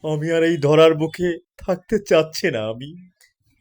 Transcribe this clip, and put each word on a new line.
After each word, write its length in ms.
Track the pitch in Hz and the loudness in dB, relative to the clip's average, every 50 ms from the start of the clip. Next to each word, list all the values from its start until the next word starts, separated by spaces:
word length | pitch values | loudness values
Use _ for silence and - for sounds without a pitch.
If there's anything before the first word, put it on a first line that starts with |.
| - | -4
আমি 280 | 156 156 151 151 165 | -4 -4 -4 -2 0
আর 120 | 165 165 165 | 0 2 2
এই 140 | 165 170 | 2 2
ধরার 360 | 156 139 143 156 156 160 165 160 | 2 2 4 6 6 6 6 4
বুকে 440 | 151 156 160 - - 180 180 165 165 _ _ _ | -2 -4 -6 -4 -4 -4 -4 -4 -6 _ _ _
থাকতে 420 | - - - 180 180 _ - 220 208 | -12 -6 -6 -6 -6 _ -4 -4 -4
চাচ্ছি 520 | 208 - 180 160 156 156 - - - 156 | 0 2 2 2 2 0 -6 -4 -4 -4
না। 160 | 139 110 107 | -4 -4 -6
আমি, 220 | 110 113 120 135 147 170 180 180 180 _ _ _ _ _ _ _ _ _ _ | -6 -8 -10 -14 -18 -18 -20 -20 _ _ _ _ _ _ _ _ _ _ _